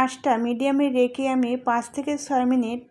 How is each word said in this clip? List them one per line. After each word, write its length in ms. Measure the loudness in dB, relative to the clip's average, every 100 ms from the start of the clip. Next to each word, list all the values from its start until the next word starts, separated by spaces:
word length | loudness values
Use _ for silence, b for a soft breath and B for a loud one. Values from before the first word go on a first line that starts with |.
আঁচটা 300 | 0 0 0 0 0
মিডিয়ামে 400 | -2 0 2 2 2
রেখে 260 | 2 0 -2
আমি 160 | 0 0 0 0
পাঁচ 180 | 0 -2
থেকে 180 | -6 -4 -4
ছয় 220 | -2 0 2
মিনিট 300 | 2 0 -6 -10